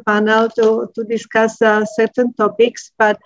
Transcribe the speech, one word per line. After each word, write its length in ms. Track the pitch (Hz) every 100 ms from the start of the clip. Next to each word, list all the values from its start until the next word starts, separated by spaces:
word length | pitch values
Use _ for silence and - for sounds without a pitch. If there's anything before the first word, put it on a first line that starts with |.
| -
panel 420 | 208 214 220 226
to, 380 | 233 220 220 226 -
to 80 |
discuss, 580 | 220 226 - 226 226 -
uh, 220 | 220 214 214
certain 480 | - 226 - 240
topics, 580 | - 208 202 233 - - -
but 220 | 214 208